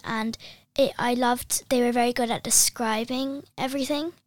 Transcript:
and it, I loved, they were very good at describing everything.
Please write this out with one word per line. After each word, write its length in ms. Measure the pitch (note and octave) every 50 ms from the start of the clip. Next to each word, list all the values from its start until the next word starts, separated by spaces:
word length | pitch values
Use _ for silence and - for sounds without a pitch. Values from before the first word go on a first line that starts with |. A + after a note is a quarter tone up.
| -
and 320 | - A3+ A3 A3 A3+ A3+ - - - - - _ _ - -
it, 140 | C4+ - - -
I 160 | A3+ B3 B3
loved, 540 | A#3+ B3+ A#3+ B3 B3 - - - - - -
they 100 | C4+ B3
were 100 | A#3+ A#3+ A#3+
very 200 | B3 A#3+ B3 A#3+
good 180 | - A#3+ A3+
at 140 | A#3 - -
describing 1000 | A#3+ - - - - - - A#3+ A3 A3 A3 A#3 B3 B3+ B3+ C4+ C#4 C#4 C#4+ - - _
everything. 560 | - B3+ C4 C4+ C#4+ C4 B3+ D4 C#4+ D#4 F4 - _ _